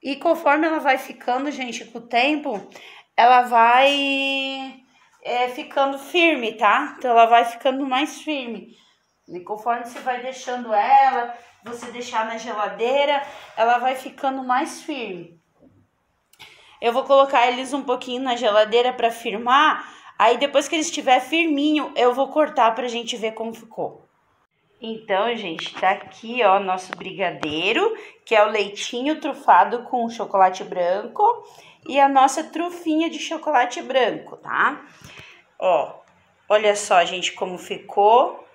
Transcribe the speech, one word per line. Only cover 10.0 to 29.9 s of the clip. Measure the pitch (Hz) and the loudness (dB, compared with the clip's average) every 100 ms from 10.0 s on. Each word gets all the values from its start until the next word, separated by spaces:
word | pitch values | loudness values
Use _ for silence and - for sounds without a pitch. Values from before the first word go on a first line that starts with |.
vai | 262 247 | -8 -6
deixando | 247 262 - 247 233 | -8 -12 -10 -8 -4
ela, | 208 226 269 269 247 240 - - _ | -2 4 4 4 2 -4 -8 -18 _
você | 220 240 247 | -16 -14 -14
deixar | 226 240 226 226 | -12 -6 -4 -4
na | 226 | -6
geladeira, | 254 214 208 185 233 277 285 285 277 - - - | -8 -6 -6 -4 -2 0 2 0 -4 -16 -18 -2
ela | 233 240 | 2 2
vai | 247 262 | 0 -4
ficando | 269 - 277 269 | -10 -6 -6 -6
mais | 254 247 254 - | -2 -2 -2 -8
firme. | - 285 220 180 170 _ _ _ _ _ _ _ _ _ _ _ - - _ _ | -10 -10 -8 -12 -14 _ _ _ _ _ _ _ _ _ _ _ -20 -20 _ _
Eu | 226 | -2
vou | 233 | -2
colocar | 262 277 269 277 247 | 2 4 6 4 2
eles | 247 262 | 0 -4
um | 277 | -6
pouquinho | - 247 - 247 | -4 -4 -4 -6
na | 269 233 | -4 -2
geladeira | 233 208 214 233 247 | 2 4 4 2 0
pra | 240 233 | 0 -2
firmar. | 233 247 208 240 262 311 - - - - - | -2 -8 -6 2 4 4 2 -6 -20 -20 2
Aí, | 214 240 | 2 4
depois | 277 285 294 | 2 0 0
que | 330 | -4
eles | 311 | -4
estiver | - 233 262 | -4 4 2
firminho, | - 320 339 285 294 302 269 - | 4 0 0 0 0 0 -2 2
eu | 247 247 | 2 2
vou | 269 | -2
cortar | 302 302 - 226 | 0 0 2 2
pra | 233 247 | 2 -6
gente | 233 226 233 | -6 -8 -6
ver | 220 | -6
como | 220 226 | -6 -10
ficou. | 226 - - 151 - _ _ _ _ _ _ _ _ | -10 -18 -10 -10 -10 _ _ _ _ _ _ _ _
Então, | 226 220 - 190 220 233 | -12 -12 -4 -2 0 -4
gente, | 196 160 - - | -8 -10 -12 -2
tá | 185 | -2
aqui, | 196 - - 226 247 | -2 -6 -18 -10 0
ó, | 214 190 | 4 4
nosso | 196 185 - - | 0 -6 -8 -14
brigadeiro, | 185 165 185 160 151 151 180 240 427 440 - - - | -14 -6 -6 -4 -6 -4 -2 0 0 -4 -14 -20 -2
que | |
é | 220 | 2
o | 214 | 2
leitinho | 220 202 202 - 240 269 311 | 2 -4 -6 -10 -6 -4 -4
trufado | 302 269 - 185 202 240 | -6 -6 4 6 6 0
com | 233 | -4